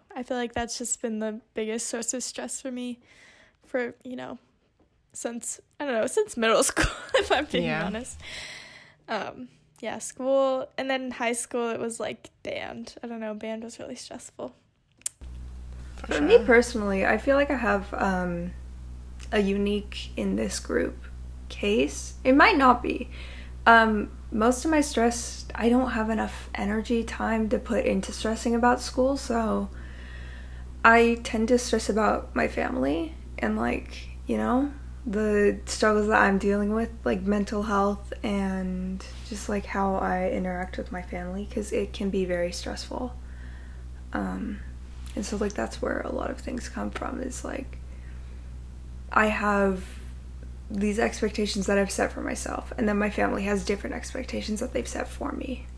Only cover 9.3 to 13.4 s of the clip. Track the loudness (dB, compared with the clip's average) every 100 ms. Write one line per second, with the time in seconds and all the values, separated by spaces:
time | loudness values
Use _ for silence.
9.3 | -10 -16 -18 _ -10 -8 -8 -8 -4 2
10.3 | 4 4 2 -2 -6 -2 -2 -2 -2 -2
11.3 | -2 -2 -2 0 -2 -4 -4 -6 -6 -14
12.3 | _ -8 -6 -8 -10 -12 -12 -10 -8 -6
13.3 | -6